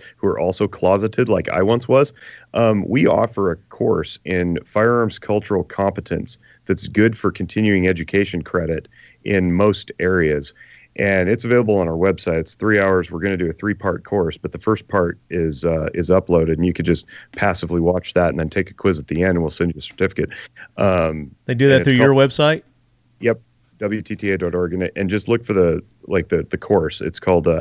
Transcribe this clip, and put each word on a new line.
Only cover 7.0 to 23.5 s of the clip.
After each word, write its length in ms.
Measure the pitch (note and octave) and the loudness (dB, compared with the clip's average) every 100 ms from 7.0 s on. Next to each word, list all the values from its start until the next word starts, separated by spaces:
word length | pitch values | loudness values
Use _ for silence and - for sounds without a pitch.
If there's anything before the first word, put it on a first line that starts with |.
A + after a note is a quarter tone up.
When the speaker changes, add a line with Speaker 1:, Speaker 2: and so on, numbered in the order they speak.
| A2+ A2+ | 2 2
Speaker 1:
for 140 | G2+ | -4
continuing 560 | - F2+ - G#2+ G2 F#2 | -4 -6 -2 2 2 2
education 540 | F2 D#2+ G2 G2+ F2 | 0 -2 -2 -2 -4
credit 460 | D#2+ F2+ D#2+ D#2 - _ - _ | -6 -4 -4 -6 -8 _ -20 _
in 280 | - G2+ F#2 | -4 0 0
most 400 | F2 G#2 F#2+ - - | 2 2 0 -6 -6
areas. 540 | F2+ F#2 D#2+ D2 C#2+ - - - _ - | 0 2 2 0 -4 -12 -20 -20 _ -4
And 320 | G2+ F#2+ F2+ | 0 0 0
it's 160 | A#2 | -2
available 320 | A#2+ A#2+ A2 G2+ | 0 2 2 2
on 120 | E2+ | 0
our 60 | E2 | 0
website. 420 | F#2+ F2+ - E2 | 0 0 -2 -4
It's 140 | D#2+ | -4
three 260 | - G#2+ G#2+ | -4 0 2
hours. 300 | G2 F#2+ F2 | 2 2 0
We're 80 | E2+ | -4
gonna 160 | G2 F#2 | -4 -2
do 140 | F2 | -4
a 20 | |
three-part 520 | D#2+ G#2 G2+ G2 F2 | -4 -6 -4 -4 -6
course, 320 | - G2+ E2 - | -4 -2 -2 -4
but 140 | - | -10
the 60 | F2 | -6
first 300 | - A2 - | -2 -2 -2
part 300 | G2+ F2 E2+ - | -2 -2 -4 -8
is, 360 | F2+ E2 C#2+ | -4 -4 -2
uh, 240 | D#2+ D#2+ D#2 | -2 -2 -2
is 160 | - D#2+ | -4 0
uploaded, 440 | F#2+ - E2+ D#2+ | 2 2 2 2
and 120 | D#2+ F2+ | 0 0
you 60 | |
could 140 | F2 E2+ | 0 0
just 180 | E2 - - - | -2 -4 -18 -20
passively 480 | - G#2 F2+ E2 F2 | -4 -2 -2 -2 0
watch 340 | E2+ F2+ - | 0 0 -2
that 160 | - E2+ | 0 0
and 80 | D2 | 0
then 80 | D#2+ | -4
take 220 | G2+ F#2 | -4 -6
a 40 | |
quiz 240 | - G2 E2 | -4 -2 -2
at 80 | D2+ | -4
the 140 | D#2+ | -2
end, 100 | F#2 | 0
and 80 | F2 | 0
we'll 100 | D#2+ | -2
send 220 | - F2 | -2 -4
you 40 | D#2 | -4
a 40 | |
certificate. 480 | - - F#2+ - - - - - - - | -10 -4 -4 -2 -6 -8 -20 -20 -14 -2
Um, 520 | G2+ F#2 E2 D#2 C#2+ - - | 0 2 0 -2 -8 -12 -8
Speaker 2:
They 80 | |
do 140 | A#2+ C3+ | 2 4
that 60 | |
Speaker 1:
and 60 | C3+ | 6
it's 60 | C#3 | 4
Speaker 2:
through 80 | B2+ | 4
your 140 | C3+ | 6
Speaker 1:
called 160 | C3+ C3+ | 6 4
Speaker 2:
website? 320 | - D3+ D#3+ - _ _ _ _ _ | 2 0 0 -6 _ _ _ _ _
Speaker 1:
Yep, 200 | A#2 A2+ _ | -2 -2 _